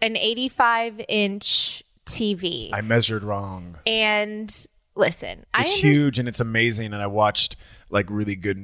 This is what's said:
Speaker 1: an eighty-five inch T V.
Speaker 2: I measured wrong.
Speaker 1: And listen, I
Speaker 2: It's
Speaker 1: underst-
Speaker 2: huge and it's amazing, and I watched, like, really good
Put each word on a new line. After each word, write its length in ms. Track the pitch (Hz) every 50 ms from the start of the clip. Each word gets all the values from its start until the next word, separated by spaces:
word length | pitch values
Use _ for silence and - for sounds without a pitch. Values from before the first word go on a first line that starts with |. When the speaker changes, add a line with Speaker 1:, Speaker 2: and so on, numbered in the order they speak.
Speaker 1:
an 160 | 220 220 226
eighty-five 840 | - - 220 233 240 254 254 - - 247 233 233 226 233 233 208 220 -
inch 760 | - 214 214 208 196 202 202 - - - - - - - - - _ _ _ _
T 260 | - - - 220 208
V. 380 | 202 170 190 170 - 120 110 -
Speaker 2:
I 80 | 110 104
measured 420 | 107 110 117 117 113 113 110 107
wrong. 540 | 101 104 101 98 98 95 92 92 87 87 85 - -
Speaker 1:
And 640 | 226 226 220 220 214 214 208 208 214 214 214 220 202 - - - - _ _ _ _ _
listen, 500 | 214 196 - - - - 87 92 - - _
I 100 | - - -
Speaker 2:
It's 120 | 349 403
Speaker 1:
underst- 40 | 392
Speaker 2:
huge 360 | - 147 147 147 147 139 - 127
and 80 | 123
it's 140 | 120 - -
amazing, 540 | 117 113 110 113 117 120 110 107 110 104 104
and 80 | 101
I 60 | 101 101
watched, 480 | 101 107 107 104 - - - - - - - - - - - -
like, 160 | 101 101 95 92
really 260 | 104 104 104 101 98
good 220 | 92 87 101 95 98